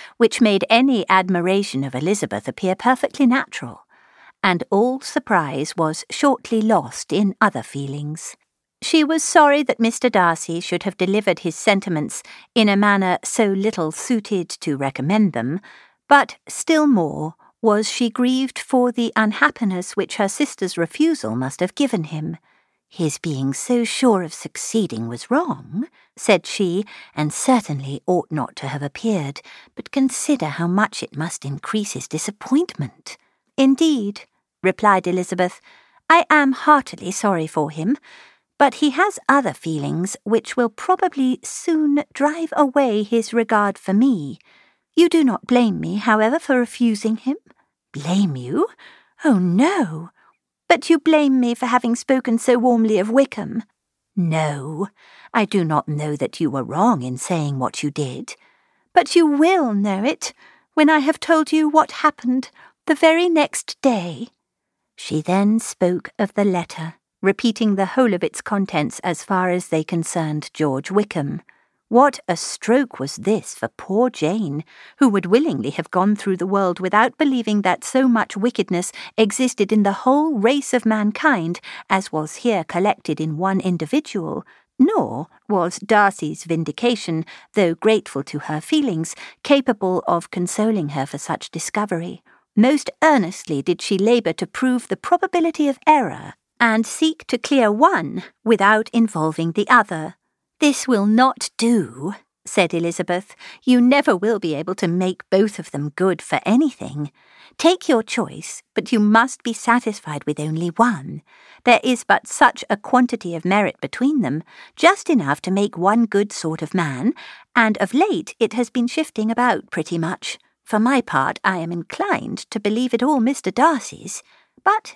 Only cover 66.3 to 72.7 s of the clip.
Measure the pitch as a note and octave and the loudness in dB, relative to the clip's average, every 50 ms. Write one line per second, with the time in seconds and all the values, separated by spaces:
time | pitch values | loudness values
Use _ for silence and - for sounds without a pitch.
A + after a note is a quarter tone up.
66.3 | - G#3 G3+ G3+ F3+ F3 E3 - - E3 D#3+ E3 - _ _ _ _ - - F#3+ | 0 0 0 0 0 -2 -4 -8 -10 -10 -10 -10 -12 _ _ _ _ -2 -2 0
67.3 | - - - A#3 G#3+ - A3+ G#3+ G3 F#3+ F#3+ F3+ - C4 B3+ A3+ F#3+ F3+ F3+ - | 0 2 0 -2 0 0 0 0 0 0 -2 -2 0 2 2 2 2 0 -2 -4
68.3 | - - - - G#3+ G3 F#3+ - - D3+ D3+ - - - - F3+ D#3+ - - - | -6 -8 -8 -4 -2 -2 -2 -2 -2 -2 -2 -2 -6 -6 -4 -4 -4 -4 -4 -2
69.3 | G3 F#3 F#3 F3+ F3 F3+ - - E3 D#3 D#3 - F3 E3 E3 - - F3 D#3+ D3+ | -2 0 0 0 -2 -2 -2 -2 -4 -4 -2 -2 -4 -4 -4 -4 -4 -4 -4 -2
70.3 | D3+ D3+ - - _ - D#3 C#3+ C3 C3+ C#3+ - F#3+ G#3 G#3 G3+ - E3+ C#3+ C#3 | -4 -6 -8 -10 _ -4 -2 -2 -2 -4 -6 -2 0 0 0 0 -4 -6 -4 -4
71.3 | D3 - _ _ _ _ _ _ _ _ _ - A3 A#3+ C#4 C#4 C4+ - - - | -6 -10 _ _ _ _ _ _ _ _ _ 2 4 6 6 6 2 -2 -4 -4
72.3 | E3+ - - - - - - G#3 | -4 -4 -4 -10 -12 -8 -2 2